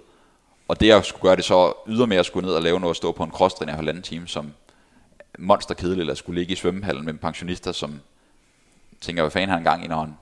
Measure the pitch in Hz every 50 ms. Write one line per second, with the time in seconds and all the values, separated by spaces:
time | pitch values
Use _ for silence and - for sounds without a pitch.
0 | - _ _ _ _ _ _ _ _ _ _ _ _ - - - 104 110 107 101
1 | 87 - - - - 92 92 90 87 - 101 92 90 80 - - - - 110 113
2 | 123 113 98 90 85 - - 90 90 95 85 80 82 82 87 92 90 85 82 -
3 | - 85 82 - 87 78 - - 92 92 - - 78 76 76 78 78 76 78 85
4 | - - 80 82 87 85 - 78 73 73 73 _ _ _ _ _ _ _ _ _
5 | _ _ _ - - _ - - 90 92 101 98 - - 98 - 92 87 95 92
6 | 85 71 67 - - - 87 87 90 85 92 - - 90 90 98 98 92 71 67
7 | 76 80 78 76 - 82 80 - 85 87 90 87 - 92 85 - - 73 73 71
8 | - _ _ _ _ _ _ _ _ _ _ _ _ _ _ _ _ _ _ _
9 | - - 85 85 80 76 - 92 95 98 92 82 82 80 78 87 85 82 82 78
10 | 78 78 76 -